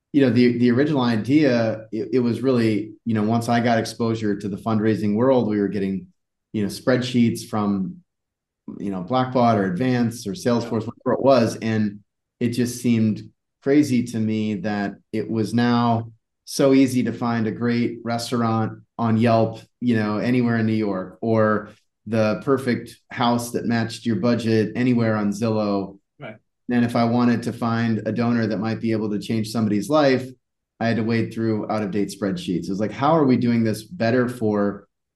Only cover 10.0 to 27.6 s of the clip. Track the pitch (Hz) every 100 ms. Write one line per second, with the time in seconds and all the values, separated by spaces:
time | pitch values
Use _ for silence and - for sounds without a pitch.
10 | 117 113 101 90 127 117 - 113 - -
11 | - 113 131 131 110 - 113 110 104 101
12 | _ _ _ - 120 120 120 120 123 113
13 | 110 101 - _ _ _ 139 147 143 123
14 | 120 113 110 110 107 101 107 104 101 101
15 | _ 110 107 113 104 117 120 120 120 110
16 | 113 - _ _ - - 139 135 131 123
17 | 113 110 117 117 110 92 120 120 117 -
18 | 113 117 - 123 117 113 107 - - -
19 | 117 110 120 117 113 - - _ 123 110
20 | 107 107 113 127 120 117 110 110 104 92
21 | 90 - 117 110 107 104 - - _ _
22 | 107 113 107 95 - 135 107 113 - -
23 | - - 123 120 120 - - 117 110 -
24 | 120 104 120 117 110 110 101 117 127 120
25 | 113 107 101 98 113 107 104 101 95 -
26 | _ - 127 110 _ _ - 120 120 120
27 | 117 120 120 117 - 117